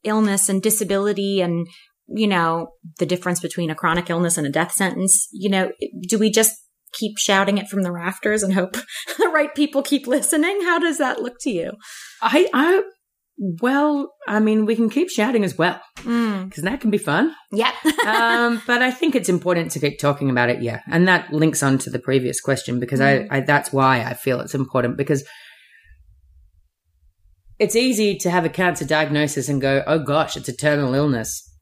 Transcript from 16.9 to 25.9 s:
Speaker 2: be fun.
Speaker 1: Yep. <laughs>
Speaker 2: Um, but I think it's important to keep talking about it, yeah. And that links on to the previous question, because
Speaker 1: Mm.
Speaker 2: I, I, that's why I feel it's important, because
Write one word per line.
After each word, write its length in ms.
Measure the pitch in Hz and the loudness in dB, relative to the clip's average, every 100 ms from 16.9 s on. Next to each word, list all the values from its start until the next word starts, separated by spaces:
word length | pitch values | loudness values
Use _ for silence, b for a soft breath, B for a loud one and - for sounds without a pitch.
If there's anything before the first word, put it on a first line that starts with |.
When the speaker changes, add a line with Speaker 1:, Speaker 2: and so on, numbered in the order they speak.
Speaker 2:
be 80 | 202 | 0
fun. 360 | 165 156 311 - _ | 0 2 0 -2 _
Speaker 1:
Yep. 220 | 202 247 - | -2 -2 0
<laughs> 60 | 311 294 208 | -2 0 0
Speaker 2:
Um, 540 | 226 233 233 240 233 - | 2 2 2 2 0 0
but 140 | 240 | 2
I 100 | 254 | 2
think 240 | 254 339 | 2 0
it's 140 | 262 185 | 0 0
important 420 | 180 180 170 165 | 0 0 -2 -2
to 60 | 135 | -2
keep 180 | 143 143 | -4 0
talking 320 | 143 139 139 | -2 0 0
about 180 | 123 120 | 2 2
it, 140 | 123 | 0
yeah. 180 | 120 110 - | -4 -6 -2
And 160 | 165 185 | 4 4
that 240 | 175 - | 4 2
links 300 | 151 160 - | 0 2 2
on 140 | 139 135 | 0 0
to 120 | 131 | -2
the 80 | 123 | -6
previous 420 | - 131 127 131 | 0 0 0 -4
question, 400 | - 131 - 123 | -2 -4 -2 -4
because 200 | 120 135 | -2 2
Speaker 1:
Mm. 280 | 139 135 107 | 4 2 0
Speaker 2:
I, 60 | 135 | -2
I, 40 | |
that's 300 | 135 147 - | 2 0 2
why 280 | 135 131 127 | 2 4 2
I 120 | 110 | 0
feel 260 | 127 135 123 | -4 -2 -2
it's 140 | - | -4
important, 420 | 135 131 131 120 - | -6 -2 0 0 -2
because 260 | 139 139 B B B B B B B | -2 -2 B B B B B B B